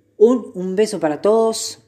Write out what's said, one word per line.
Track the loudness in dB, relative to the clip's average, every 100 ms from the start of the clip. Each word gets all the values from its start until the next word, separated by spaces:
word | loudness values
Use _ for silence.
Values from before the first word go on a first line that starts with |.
| _ 2
Un, | 4 4 -4
un | -8 -4 -2
beso | -2 -2
para | -4 0
todos. | 2 2 0 -2 -10 -14